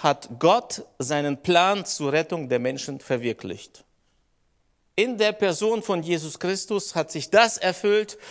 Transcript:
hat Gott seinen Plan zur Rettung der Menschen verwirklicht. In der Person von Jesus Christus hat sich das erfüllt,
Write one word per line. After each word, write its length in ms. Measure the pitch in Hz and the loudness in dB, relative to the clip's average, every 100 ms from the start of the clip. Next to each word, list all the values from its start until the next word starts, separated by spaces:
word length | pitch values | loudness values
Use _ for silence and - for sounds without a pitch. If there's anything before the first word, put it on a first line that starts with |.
hat 260 | 151 139 - 120 | 0 0 -4 2
Gott 460 | 165 220 - - - - | 4 4 2 -10 -12 -10
seinen 400 | 127 147 147 139 | -4 -2 -2 -2
Plan 480 | - 175 185 202 180 | 2 4 4 2 -2
zur 260 | - 147 | -4 0
Rettung 380 | 147 160 175 135 | 0 0 -4 -2
der 80 | 123 | 0
Menschen 420 | 123 135 - 135 | 0 -4 -8 -12
verwirklicht. 880 | - 127 120 110 98 92 - - _ _ _ _ _ _ _ _ _ _ _ - | -4 -2 -2 -4 -6 -10 -12 -20 _ _ _ _ _ _ _ _ _ _ _ -2
In 200 | 233 226 | -2 2
der 140 | 214 | 0
Person 500 | 214 202 156 214 226 | 2 0 0 0 -2
von 220 | - 180 | -2 -4
Jesus 360 | 165 170 156 - | -2 -4 -4 -6
Christus 560 | 180 190 - 208 - 170 | -4 -4 -4 -4 -4 -4
hat 160 | 156 | -4
sich 180 | 160 - | -6 2
das 280 | 208 226 - | 4 6 2
erfüllt, 600 | 185 180 208 208 214 - - | -2 0 2 2 0 -8 -20